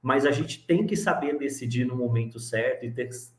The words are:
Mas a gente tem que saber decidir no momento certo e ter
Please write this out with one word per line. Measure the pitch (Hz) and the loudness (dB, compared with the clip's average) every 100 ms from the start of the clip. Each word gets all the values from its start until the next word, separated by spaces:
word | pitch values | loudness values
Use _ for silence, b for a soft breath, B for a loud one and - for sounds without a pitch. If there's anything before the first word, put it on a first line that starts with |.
Mas | 127 139 | 2 4
a | 139 | 4
gente | 143 160 - | 2 -2 -6
tem | _ 170 214 | _ 2 4
que | |
saber | - - 160 143 147 | 2 2 0 0 -2
decidir | 139 135 117 120 | -2 -4 -4 0
no | 123 127 | 0 0
momento | 120 117 117 113 | 0 0 -2 -6
certo | - 110 120 123 | -4 0 0 -2
e | 120 | -6
ter | 117 123 - - | -6 -6 -6 -14